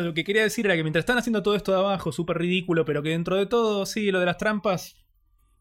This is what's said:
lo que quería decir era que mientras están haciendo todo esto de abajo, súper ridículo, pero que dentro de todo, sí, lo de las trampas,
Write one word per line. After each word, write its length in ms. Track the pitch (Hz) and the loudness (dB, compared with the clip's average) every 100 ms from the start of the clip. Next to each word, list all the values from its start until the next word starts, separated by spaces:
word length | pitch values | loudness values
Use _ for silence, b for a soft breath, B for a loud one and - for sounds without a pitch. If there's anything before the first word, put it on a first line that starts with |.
lo 120 | 170 | -2
que 120 | 165 170 | -4 0
quería 180 | 208 | 2
decir 220 | 214 214 214 | 2 0 0
era 100 | 170 | 2
que 80 | |
mientras 200 | 156 165 | 2 0
están 140 | 160 247 | 0 0
haciendo 240 | 233 214 | 0 0
todo 140 | 202 202 | 2 0
esto 160 | - | 2
de 60 | 190 | 2
abajo, 340 | 196 190 170 | 2 0 -4
súper 260 | - 170 170 | -4 -4 -2
ridículo, 460 | 175 185 180 165 | 0 0 0 0
pero 180 | 156 147 | 2 0
que 80 | 151 | 0
dentro 260 | 165 170 190 | -2 0 0
de 80 | 196 | 2
todo, 400 | 233 226 202 190 | 2 2 0 -2
sí, 260 | - 208 | -2 0
lo 80 | - | 2
de 60 | 180 | 2
las 120 | 175 | 0
trampas, 600 | 214 214 214 180 - - _ _ _ _ _ _ | -2 0 0 -2 -4 -20 _ _ _ _ _ _